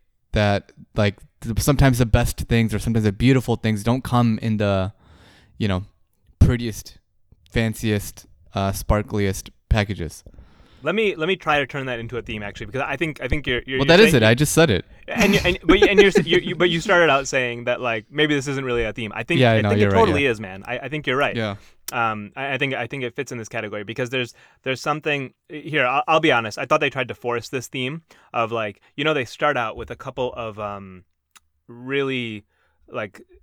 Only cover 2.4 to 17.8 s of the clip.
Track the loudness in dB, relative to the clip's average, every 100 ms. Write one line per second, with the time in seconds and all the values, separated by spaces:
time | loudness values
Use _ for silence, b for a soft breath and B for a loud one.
2.4 | 0 2 2 0 -2 0 0 2 4 4
3.4 | 2 -2 -2 -2 0 -2 0 2 2 0
4.4 | -2 0 0 0 -2 -8 b b b b
5.4 | b -6 -2 -2 -6 _ _ _ _ _
6.4 | 2 4 -4 -8 -14 -20 _ _ _ _
7.4 | _ -2 -2 -2 -2 -2 -4 -12 -20 _
8.4 | -10 -4 -4 -4 0 -2 0 -2 -2 -4
9.4 | -10 -20 _ 0 0 -4 -8 -12 -20 b
10.4 | b b b -10 -4 -2 -2 -2 -4 -2
11.4 | 0 0 -2 -6 -6 -8 -8 -10 -8 -10
12.4 | -10 -12 -10 -6 -6 -4 -6 -6 -4 -2
13.4 | 0 -4 -2 0 6 8 8 6 6 4
14.4 | 4 4 4 2 -2 b -8 0 2 4
15.4 | 2 0 2 4 6 6 6 4 2 0
16.4 | 0 0 0 0 2 4 6 4 0 -2
17.4 | -2 -2 -4 -2